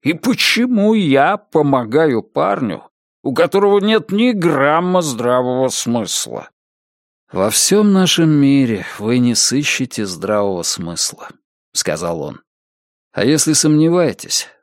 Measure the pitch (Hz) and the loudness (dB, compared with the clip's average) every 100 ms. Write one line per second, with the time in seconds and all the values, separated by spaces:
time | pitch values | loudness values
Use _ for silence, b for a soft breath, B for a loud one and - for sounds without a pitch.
0 | - 170 247 226 - 226 254 233 208 220 | -2 -2 -2 -2 0 0 0 2 2 2
1 | 170 135 151 202 _ 160 143 135 113 139 | 4 4 2 0 _ 0 2 2 2 2
2 | 160 117 - - 175 196 117 78 - _ | 2 0 -4 -2 -2 -2 -4 -8 -14 _
3 | _ _ - 131 175 196 202 202 202 220 | _ _ -6 0 2 2 2 2 2 0
4 | - 202 247 214 170 139 139 160 180 185 | 0 0 0 2 0 2 2 2 2 0
5 | 160 117 120 127 127 127 131 - - 117 | -2 -2 0 0 0 -2 -2 -2 -4 -4
6 | 95 - 60 58 - _ _ _ _ _ | -4 -6 -8 -12 -14 _ _ _ _ _
7 | _ _ _ 90 101 - - 202 208 190 | _ _ _ -2 -2 0 2 2 4 4
8 | 180 - 160 147 139 139 127 104 87 - | 2 2 2 4 4 4 2 -2 -8 -8
9 | 107 123 120 110 - 131 147 - 135 - | -2 0 2 0 0 0 -2 -4 -6 -6
10 | 101 87 95 104 101 90 82 - 85 85 | -8 -6 -2 0 0 -2 -6 -6 -8 -6
11 | - - - - _ _ _ - - 78 | -6 -8 -20 -20 _ _ _ -6 -4 -4
12 | 87 82 73 - _ _ _ _ _ _ | -4 -6 -8 -12 _ _ _ _ _ _
13 | _ - 107 151 156 147 156 151 160 175 | _ -2 0 2 2 2 2 4 4 2
14 | 160 - - - - _ | 0 -4 -6 -8 -8 _